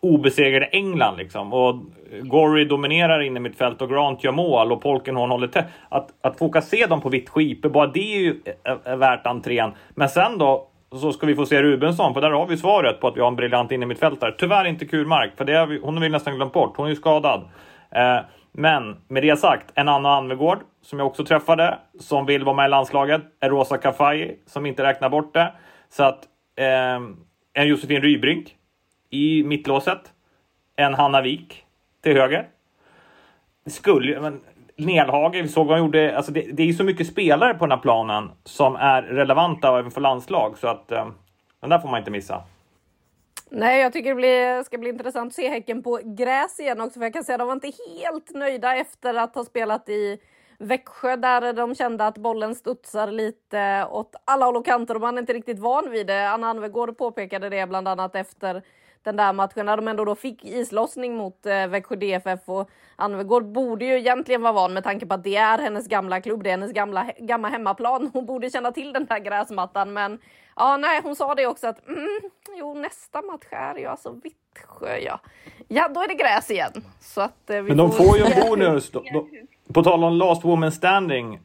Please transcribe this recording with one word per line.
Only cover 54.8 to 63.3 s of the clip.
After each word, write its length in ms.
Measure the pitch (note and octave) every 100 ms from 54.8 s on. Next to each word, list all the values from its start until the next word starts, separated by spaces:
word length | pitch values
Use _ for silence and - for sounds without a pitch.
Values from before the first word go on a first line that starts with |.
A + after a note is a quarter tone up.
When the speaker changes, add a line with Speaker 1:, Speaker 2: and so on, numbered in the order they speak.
| A#3
Speaker 2:
och 60 | A3
man 160 | A#3 B3
är 40 |
inte 120 | A#3+
riktigt 260 | A#3+ A#3 A3
van 320 | A3 C4+ D#4
vid 160 | A3+ F#3+
det. 240 | G3 G3+
Anna 180 | A3 A3+
Anvegård 500 | A3+ G#3+ G#3+ A#3 A3+
påpekade 500 | B3 A3+ G3 G3 G3+
det 180 | G3 F#3+
bland 220 | F#3+ F#3+
annat 260 | F#3+ F#3
efter 480 | G3 F#3+ _ G3 F3+ - _ _ _
den 140 | - G#3
där 160 | G3+
matchen, 340 | G3 G3 A3+ G#3
när 100 | G#3+
de 120 | A3
ändå 160 | G#3+
då 100 | G#3
fick 300 | G#3 C4+ A3+
islossning 720 | - A3+ B3 A3 A3+ - B3 A#3
mot, 300 | G3 F#3+ G#3
eh, 200 | G3 F#3+
Växjö 300 | G3 F#3+ G#3+
D 160 | G3+
F 100 | F#3 F#3+
F. 140 | F#3
Och 260 | - F#3+ F#3+ _ _ _
Anvegård 500 | G3+ G3 G3